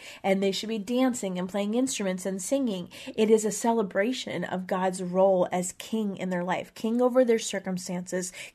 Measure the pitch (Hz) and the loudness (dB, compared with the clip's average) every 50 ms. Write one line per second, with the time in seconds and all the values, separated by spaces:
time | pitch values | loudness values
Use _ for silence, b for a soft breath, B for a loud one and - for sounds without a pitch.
0 | B B B B B 196 196 196 196 196 190 - - 214 226 220 190 214 240 247 | B B B B B 0 2 2 2 0 0 -2 -4 -4 -4 -4 -4 -2 0 2
1 | 262 262 240 247 - 190 185 180 180 185 185 202 202 202 214 240 262 262 - - | 2 2 2 0 -4 -4 -4 -4 -4 -4 -2 -2 -2 0 0 0 0 0 0 -2
2 | 208 190 185 185 - 196 190 190 185 - 269 277 277 233 196 185 170 - B B | -2 -2 -2 -2 -4 -4 -4 -4 -4 -2 0 0 0 0 -2 -4 -6 -10 B B
3 | B B B - 220 214 226 214 208 214 196 - - 233 233 226 220 185 - 196 | B B B 2 4 6 6 6 4 2 -2 0 0 0 2 2 0 0 2 0
4 | 202 240 262 254 - - - 170 175 - - 185 185 180 202 180 185 190 185 190 | 0 0 0 -4 -6 -6 -6 -6 -4 -4 -4 -6 -4 -2 -2 0 0 0 -2 -2
5 | 185 180 175 185 190 196 190 180 175 - - 180 180 180 - - - - - 220 | -6 -2 2 4 6 6 6 4 2 2 0 -2 -2 -4 -8 -12 -10 -6 -4 -2
6 | 214 202 196 - 175 185 185 175 175 180 175 143 - - - - - 220 233 240 | -2 -2 -4 -4 -4 -2 -2 -2 0 0 -2 -2 -4 -8 -12 -6 -4 0 2 4
7 | 247 254 240 254 262 240 226 220 226 - - 196 190 190 185 180 - - 180 180 | 4 4 6 6 6 6 4 2 2 -2 -6 -6 -4 -4 -6 -4 -4 -6 -6 -6
8 | 180 - - 185 180 180 B B B B B | -6 -4 -4 -4 -4 -6 B B B B B